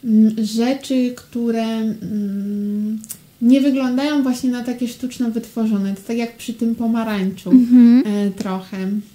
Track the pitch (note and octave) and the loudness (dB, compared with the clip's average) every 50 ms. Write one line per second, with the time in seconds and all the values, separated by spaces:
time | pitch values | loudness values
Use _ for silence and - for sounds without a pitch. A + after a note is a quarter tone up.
0 | - A#3+ G#3+ G#3+ A3 A3 - A3 A3 G#3 A3 A3+ A#3 B3 C#4 C4+ - - C4 B3+ | 0 4 6 6 6 6 4 0 -4 -2 0 0 0 0 0 -2 -4 -2 0 0
1 | B3 B3 B3 - - _ - B3 A#3 A#3 A3+ A3+ A3+ A3+ A3+ A3+ A3 A3 G#3+ - | 0 0 -4 -8 -16 _ -8 -4 -2 -2 -2 -2 -2 -2 -2 -2 -2 -2 -4 -4
2 | - F3 G#3+ G#3 G#3 G3+ G3 G3+ G3+ G3+ G3+ G#3 G#3 G#3 G#3 G#3 G#3 G#3+ A3 A3 | -6 -6 -4 -4 -4 -4 -4 -6 -6 -6 -6 -4 -4 -4 -4 -4 -4 -4 -6 -6
3 | G#3+ - - - _ _ _ _ B3 A#3 C4 C#4 C4 C#4+ C4 C4+ C4+ B3+ B3 B3+ | -8 -12 -18 -18 _ _ _ _ 4 4 4 6 4 2 2 2 0 0 0 0
4 | C#4 D4+ D4+ C#4+ C4 C4 B3 - - B3+ B3 B3 A#3 B3 A#3+ A#3+ B3 A3+ - - | 0 0 0 0 0 0 -2 0 -2 -2 -2 -2 -4 -6 -4 -4 -4 -6 -6 -6
5 | - B3+ - - B3+ A#3 A3 A#3 A3+ - - A#3 A3 A3 A3 G3+ G3 G3 G3 F#3+ | -8 -10 -6 -4 -4 -2 -2 -4 -8 -6 -4 -2 -2 0 0 0 0 -2 -4 -6
6 | - - A#3 A#3 A#3 A#3 - - - - A3+ - A#3+ A3+ A3+ A3+ A#3 A3+ A3+ A3+ | -6 -6 -4 -4 -4 -6 -8 -12 -10 -10 -6 -2 -2 -2 -2 0 0 0 0 0
7 | A3+ A3 G#3+ G3+ F#3 F#3+ F#3+ - - F#3 F3 B3+ B3 A#3 B3 B3 A#3+ A#3 A#3 B3 | -2 -2 -2 -2 -2 -2 -4 -6 -2 2 4 4 4 6 6 6 8 8 6 6
8 | D4+ G#3+ G3+ G3+ G3+ G3+ G3 G3 - G3+ F#3 F#3 F#3 - - F#3+ F#3+ F#3+ G3+ G#3 | 4 2 -2 -2 -2 -2 -4 -4 -6 -6 -6 -6 -8 -10 -10 -8 -6 -4 -4 -6
9 | G3+ - | -8 -10